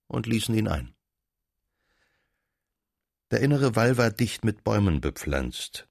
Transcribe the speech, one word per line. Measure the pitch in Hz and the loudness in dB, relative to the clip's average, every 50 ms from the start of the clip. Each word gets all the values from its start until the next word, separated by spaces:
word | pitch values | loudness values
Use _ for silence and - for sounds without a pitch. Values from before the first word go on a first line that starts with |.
| _ - | _ -10
und | - 123 110 | -8 -6 -4
ließen | 113 117 110 - - 113 | -2 -2 -2 0 0 0
ihn | 110 107 107 | 0 0 0
ein. | - 73 62 60 - _ _ _ _ _ _ _ _ _ _ _ _ _ _ _ _ _ _ _ _ _ _ _ _ _ _ _ _ _ _ _ _ _ _ _ _ _ _ _ _ _ _ _ _ _ _ - | -2 -4 -4 -8 -16 _ _ _ _ _ _ _ _ _ _ _ _ _ _ _ _ _ _ _ _ _ _ _ _ _ _ _ _ _ _ _ _ _ _ _ _ _ _ _ _ _ _ _ _ _ _ -2
Der | - 117 | -2 2
innere | 120 139 147 139 139 131 107 | 2 2 2 4 2 2 2
Wall | 110 113 120 131 120 | 2 2 2 4 2
war | 120 113 | 2 0
dicht | 110 - 120 104 - - - | 0 0 -2 -4 -2 -2 -2
mit | 113 104 - - | -2 -2 -2 -2
Bäumen | 110 107 104 101 98 80 69 | 0 2 2 4 4 2 2
bepflanzt. | 64 73 - - - 76 69 67 65 62 - - - - - - - _ | 0 -4 -6 -6 -6 -4 -2 -2 -4 -4 -8 -10 -12 -12 -14 -16 -18 _